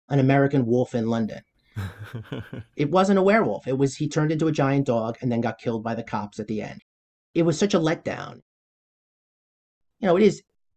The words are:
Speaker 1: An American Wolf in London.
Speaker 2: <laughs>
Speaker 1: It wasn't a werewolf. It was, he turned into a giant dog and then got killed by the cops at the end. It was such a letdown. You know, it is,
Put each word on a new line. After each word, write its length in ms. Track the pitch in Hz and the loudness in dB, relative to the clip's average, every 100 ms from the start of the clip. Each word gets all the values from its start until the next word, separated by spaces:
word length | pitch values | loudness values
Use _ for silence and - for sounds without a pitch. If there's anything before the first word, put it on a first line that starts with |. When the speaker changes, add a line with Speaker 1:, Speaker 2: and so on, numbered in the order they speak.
| - | -2
Speaker 1:
An 120 | 143 | 2
American 440 | 131 139 139 139 | 4 4 4 2
Wolf 300 | 117 123 127 | 2 0 0
in 140 | 120 113 | -2 -2
London. 320 | 117 110 - - _ _ | -2 -4 -8 -16 _ _
Speaker 2:
<laughs> 80 | - 95 - 107 117 - 143 - 127 - - | -12 -10 -12 -14 -14 -12 -12 -12 -16 -12 -6
Speaker 1:
It 160 | 147 | 0
wasn't 260 | 185 196 196 | 2 4 4
a 40 | |
werewolf. 440 | 190 220 143 98 - | 4 2 0 -4 -4
It 100 | 131 | 0
was, 200 | 139 - | 0 0
he 120 | 151 | -4
turned 220 | 160 151 | -2 0
into 160 | 156 160 | 0 0
a 60 | |
giant 340 | 151 135 139 135 | 0 2 2 0
dog 300 | 117 110 117 | 0 -2 -4
and 120 | 131 | -4
then 80 | 117 | -2
got 180 | 113 110 | -2 -4
killed 240 | 123 113 | -6 -6
by 140 | 113 117 | -6 -8
the 80 | |
cops 340 | 113 110 101 - | -6 -8 -6 -10
at 80 | 107 | -8
the 160 | 107 | -8
end. 200 | 104 - _ _ _ _ _ | -8 -14 _ _ _ _ _
It 80 | 170 | 0
was 160 | 170 156 | 0 2
such 160 | 202 | 0
a 60 | 185 | 2
letdown. 600 | 156 170 - 87 95 - _ _ _ _ _ _ _ _ _ _ _ _ _ _ _ _ | 0 -2 -6 -10 -12 -18 _ _ _ _ _ _ _ _ _ _ _ _ _ _ _ _
You 80 | 202 | 2
know, 100 | 175 | 6
it 60 | |
is, 180 | 208 - _ _ _ | 4 2 _ _ _